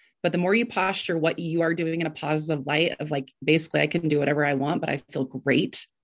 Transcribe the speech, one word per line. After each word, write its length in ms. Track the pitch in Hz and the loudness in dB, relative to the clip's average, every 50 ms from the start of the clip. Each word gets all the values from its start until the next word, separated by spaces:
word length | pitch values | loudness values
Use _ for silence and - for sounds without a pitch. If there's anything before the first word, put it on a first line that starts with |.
| _ _ _ _ | _ _ _ _
But 120 | - 175 165 | -2 -2 0
the 40 | |
more 160 | 180 175 185 208 | 0 2 2 2
you 120 | 233 240 | 2 0
posture 520 | 233 - 190 185 190 190 - - - 170 | 0 -2 -2 0 0 -2 -2 -4 -2 -2
what 220 | 160 151 165 160 165 | 0 0 0 0 -2
you 220 | 170 160 160 170 | -4 -2 0 0
are 120 | 165 165 170 | 2 2 0
doing 280 | 165 165 165 165 165 | 0 -2 -2 -2 -2
in 60 | 165 | -4
a 40 | 156 | -4
positive 560 | 156 - 160 147 156 156 151 160 156 143 127 | -6 -6 -4 -2 -2 0 0 -2 -2 -2 -2
light 300 | 143 147 156 170 - - - | 0 2 2 2 2 0 -4
of, 100 | 156 151 | -4 -4
like, 220 | 147 139 135 - _ _ | -4 -4 -4 -6 _ _
basically, 380 | 131 143 156 160 160 - - 147 | 2 4 4 4 2 0 0 2
"I 80 | 147 | 2
can 220 | 151 - 170 165 151 | 2 0 0 0 2
do 100 | 147 147 | 2 2
whatever 240 | 143 147 147 151 147 | 2 2 2 2 2
I 100 | 143 143 | 2 0
want, 260 | 131 139 147 170 135 | 0 0 0 -2 -2
but 80 | 156 147 | -2 -4
I 80 | 143 139 - _ | -4 -4 -6 _
feel 120 | - 139 131 | -6 -6 -6
great. 640 | 131 - 131 - 139 127 131 - - - - - - _ _ | -6 -8 -4 0 2 2 2 2 0 -4 -6 -8 -10 _ _